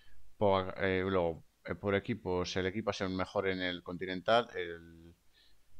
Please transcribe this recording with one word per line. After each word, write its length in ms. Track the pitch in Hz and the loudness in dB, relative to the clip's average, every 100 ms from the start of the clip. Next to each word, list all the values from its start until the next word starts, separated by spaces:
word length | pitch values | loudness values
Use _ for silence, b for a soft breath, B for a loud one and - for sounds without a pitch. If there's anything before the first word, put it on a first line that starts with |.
| b b - - | b b -10 0
Por, 380 | 104 95 92 - | 4 4 2 0
eh, 260 | 98 92 92 | 2 2 2
luego, 380 | 95 85 80 - _ - | 2 2 0 -10 _ -10
eh, 100 | 90 | -4
por 200 | 101 98 | 2 2
equipos, 600 | - 117 92 90 90 98 | 2 -4 0 0 0 0
el 80 | 92 | 0
equipo 240 | 98 104 | 0 -2
ha 40 | |
sido 160 | 98 95 | -2 -2
el 60 | 92 | -2
mejor 320 | 92 104 95 | -2 0 0
en 140 | 90 | 0
el 200 | 90 87 | -2 -4
Continental, 680 | - 87 92 92 90 117 120 90 | -6 -8 -6 -4 4 4 4 -4
el... 600 | 87 85 85 82 82 85 - b b b b - | -6 -8 -14 -20 -20 -20 -20 b b b b -12